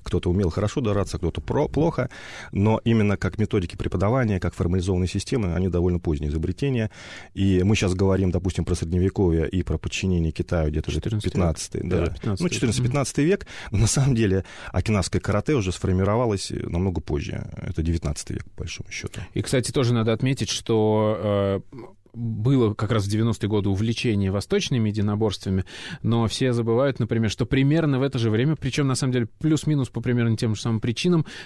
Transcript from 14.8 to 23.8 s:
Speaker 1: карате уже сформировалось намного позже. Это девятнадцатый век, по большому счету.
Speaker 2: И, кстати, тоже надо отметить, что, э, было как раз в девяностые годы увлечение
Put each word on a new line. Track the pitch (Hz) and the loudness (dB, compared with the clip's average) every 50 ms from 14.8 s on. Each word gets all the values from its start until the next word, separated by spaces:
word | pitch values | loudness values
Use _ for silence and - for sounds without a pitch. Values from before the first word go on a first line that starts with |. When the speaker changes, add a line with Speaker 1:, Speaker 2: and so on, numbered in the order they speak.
| - - 107 101 87 - - 92 | 0 2 2 2 2 2 0 -2
Speaker 1:
карате | - - 95 104 - - 156 | 0 0 0 0 0 2 0
уже | 131 98 92 | 2 0 0
сформировалось | 87 - - 92 92 92 95 101 104 117 127 117 104 98 - - | -2 -2 0 0 2 2 2 2 2 2 2 0 0 -2 -4 -6
намного | - - - - 85 85 92 98 87 82 | -6 -6 -6 -2 -2 0 0 0 0 -2
позже. | - - 76 71 - - 73 67 - - - | -4 -2 -2 -2 -2 -4 -6 -6 -8 -8 -10
Это | - - - - - | -10 -8 -6 -4 -2
девятнадцатый | 80 82 82 82 - 73 71 - - - - | 0 0 0 0 0 -2 -4 -4 -6 -8 -8
век, | - - - | -8 -8 -10
по | - - - | -12 -10 -10
большому | 85 - - - - | -10 -8 -10 -12 -12
счету. | - - - - - - 95 - - | -12 -10 -10 -10 -10 -10 -12 -6 -6
Speaker 2:
И, | - | -6
кстати, | 104 - - 127 117 - | -2 0 0 0 0 0
тоже | - 147 131 117 120 | 0 0 2 2 2
надо | 117 110 117 | 2 2 2
отметить, | 113 110 131 131 120 - 110 - | 0 0 0 -2 0 -2 -2 -4
что, | - - - - 117 110 107 110 107 107 107 107 110 85 95 104 101 101 101 98 98 92 - - | -4 -6 -2 0 2 2 4 4 4 4 2 2 0 0 0 0 2 2 2 2 0 -2 -4 -8
э, | - 127 - - - - _ - - | -16 -16 -18 -18 -20 -20 _ -18 -10
было | 110 117 117 110 104 107 131 143 131 117 104 104 | -8 -6 -4 -4 -2 2 2 4 4 4 4 2
как | - 113 - | 0 -2 0
раз | 120 110 98 | 0 0 0
в | 98 | 0
девяностые | 110 107 113 117 104 - - 101 | 0 2 2 0 0 0 -2 0
годы | 107 104 95 101 | 0 0 2 0
увлечение | 98 92 | 0 0